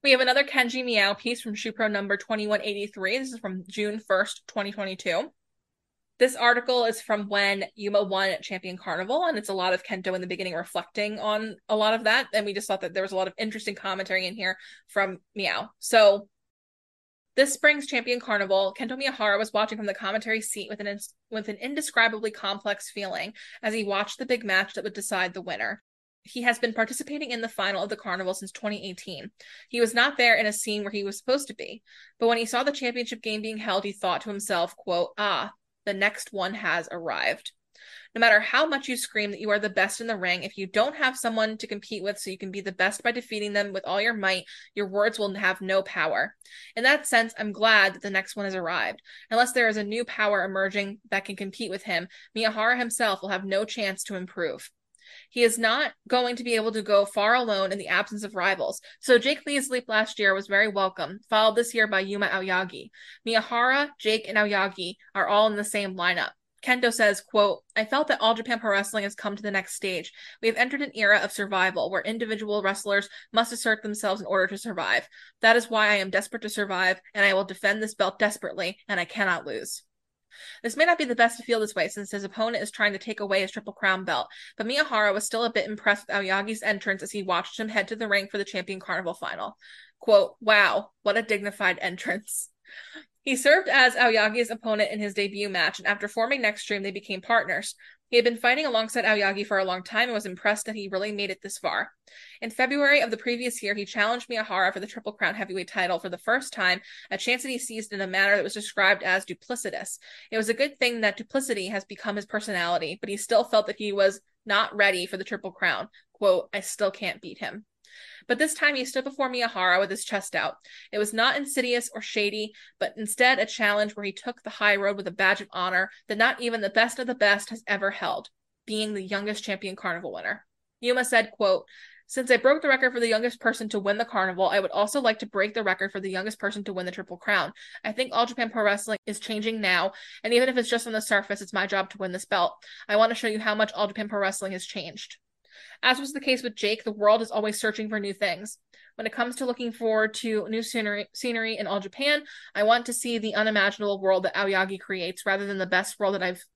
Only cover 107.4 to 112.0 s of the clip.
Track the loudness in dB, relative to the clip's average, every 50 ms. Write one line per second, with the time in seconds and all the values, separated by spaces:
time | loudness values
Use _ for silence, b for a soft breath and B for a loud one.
107.4 | -2 -6 -6 -6 -8 -8 -8 -10 -10 -8 -6 -6 -4 -2 2 2 4 4 4 4
108.4 | 2 -2 -4 -6 -8 -6 0 2 4 4 4 4 2 0 0 0 0 -4 -12 -12
109.4 | _ _ -8 -6 -6 -8 -8 -8 -10 -10 -12 -14 B B B B B B -2 -2
110.4 | 0 0 2 2 2 0 0 _ 0 0 2 2 0 0 0 -2 -14 _ -2 -2
111.4 | 0 0 -2 -2 -2 -4 -6 -6 -8 _ -16 -8